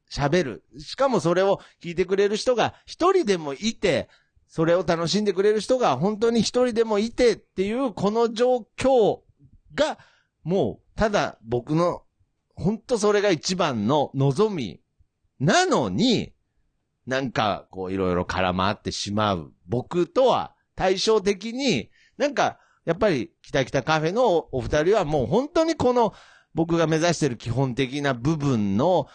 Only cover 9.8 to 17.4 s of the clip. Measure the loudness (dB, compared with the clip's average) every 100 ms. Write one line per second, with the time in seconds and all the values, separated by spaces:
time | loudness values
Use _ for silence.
9.8 | -2 -4 -14 _ _ _ -4 -2 -2 -4
10.8 | _ -2 0 0 -2 -6 -6 -4 0 0
11.8 | 0 -2 -10 _ _ _ _ -6 -4 -4
12.8 | -2 0 2 2 2 0 -2 -2 -2 0
13.8 | 0 0 0 0 0 2 0 -2 -8 -12
14.8 | _ _ _ _ _ -4 2 2 2 2
15.8 | 0 0 2 0 -2 -12 _ _ _ _
16.8 | _ _ -6 -4 -4 -2